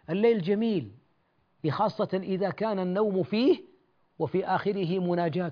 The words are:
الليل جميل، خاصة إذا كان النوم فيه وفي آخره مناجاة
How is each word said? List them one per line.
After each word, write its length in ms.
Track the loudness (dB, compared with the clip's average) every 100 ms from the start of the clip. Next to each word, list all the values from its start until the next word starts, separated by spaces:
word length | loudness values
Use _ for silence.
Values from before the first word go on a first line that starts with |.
| -6
الليل 320 | 2 4 4
جميل، 500 | 2 0 2 0 -4 -10 _ _ _ _ _ _ -4
خاصة 520 | 0 0 0 -2 -2
إذا 260 | -2 -2 -2
كان 300 | -2 -2 -2
النوم 440 | -2 0 0 0
فيه 400 | 0 2 4 2 -2 _ _ _ _ -6
وفي 260 | -2 -2 0
آخره 540 | -2 0 -2 -2 0
مناجاة 520 | 0 0 0 -2 -4